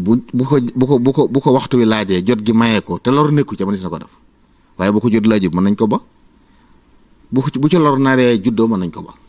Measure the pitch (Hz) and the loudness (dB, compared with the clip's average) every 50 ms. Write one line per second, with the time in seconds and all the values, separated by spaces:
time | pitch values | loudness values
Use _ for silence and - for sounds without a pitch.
0 | 90 95 113 123 120 - - 123 131 131 147 143 123 120 - 127 127 127 143 123 | 0 0 0 0 -2 -4 -4 -4 -2 0 0 0 0 -2 -2 -2 0 2 2 2
1 | 120 131 135 151 139 - 113 139 135 147 127 131 131 - - 123 117 110 110 110 | 2 0 0 0 0 0 0 0 2 2 2 0 0 0 0 2 2 2 2 0
2 | 104 95 95 90 90 101 120 110 107 110 113 113 117 117 113 104 - - 87 87 | 0 -2 -2 -2 0 0 -2 -2 0 0 2 2 2 2 2 0 -2 -4 -8 -6
3 | - 120 135 143 151 151 151 147 139 - 104 95 98 95 101 95 92 87 82 - | -2 0 0 2 2 2 2 0 0 -2 -4 -6 -4 -4 -4 -6 -6 -8 -10 -12
4 | - - _ _ _ _ _ _ _ _ _ _ _ _ _ - 90 98 104 107 | -14 -16 _ _ _ _ _ _ _ _ _ _ _ _ _ -4 -2 0 0 0
5 | 110 120 104 113 104 110 110 104 92 90 78 90 95 101 104 98 113 107 - - | 0 0 0 2 2 2 2 2 0 0 0 0 0 0 0 0 0 -2 -2 -2
6 | - _ _ _ _ - _ _ _ _ _ _ _ _ _ _ _ _ _ _ | -6 _ _ _ _ -20 _ _ _ _ _ _ _ _ _ _ _ _ _ _
7 | _ _ _ _ _ - - 127 131 147 - 123 139 156 180 175 156 147 139 131 | _ _ _ _ _ -6 -2 -2 -2 -2 -2 -2 0 0 2 2 2 2 2 2
8 | 139 135 131 127 127 123 120 110 92 123 117 104 113 113 110 95 90 85 80 - | 0 2 2 2 2 2 2 0 0 -2 0 0 0 0 0 -2 -4 -6 -8 -12
9 | - - - _ _ | -16 -18 -20 _ _